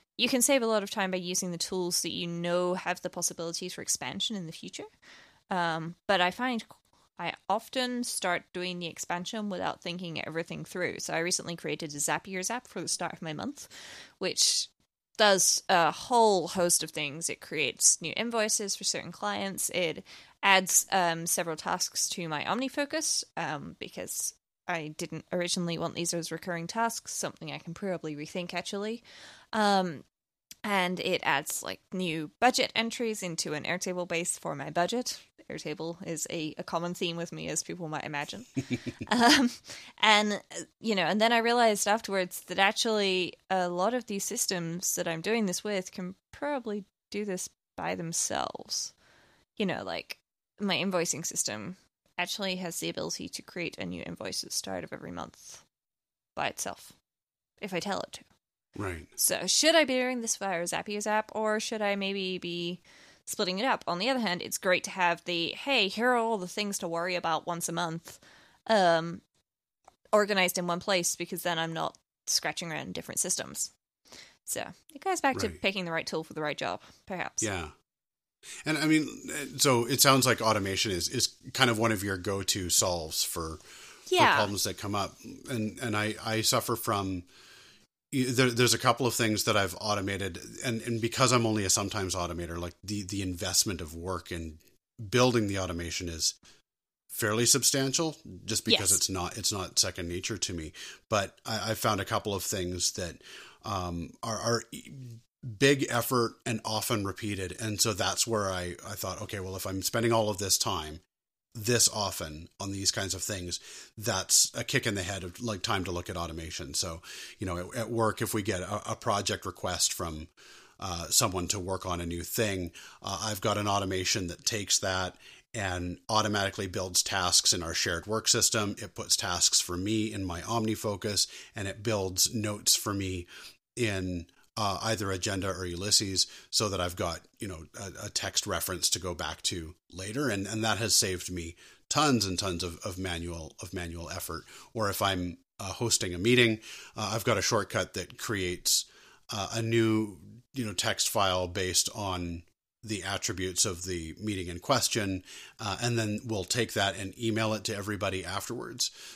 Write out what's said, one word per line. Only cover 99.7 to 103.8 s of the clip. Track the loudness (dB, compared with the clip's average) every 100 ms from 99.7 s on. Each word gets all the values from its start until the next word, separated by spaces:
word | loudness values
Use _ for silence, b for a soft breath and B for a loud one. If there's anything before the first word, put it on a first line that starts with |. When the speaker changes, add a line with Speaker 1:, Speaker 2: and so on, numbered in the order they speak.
| 2
Speaker 2:
second | 2 0 -4
nature | -4 -4 -4
to | -4
me. | -4 -8 B B B _
But | 0 0 -6 -6
I, | -4 -2
I | 0
found | 2 0
a | 0
couple | 0 0 -2
of |
things | -2 -2 -2 0 -2
that, | -2 -6 -8 B B B B
um, | -6 -4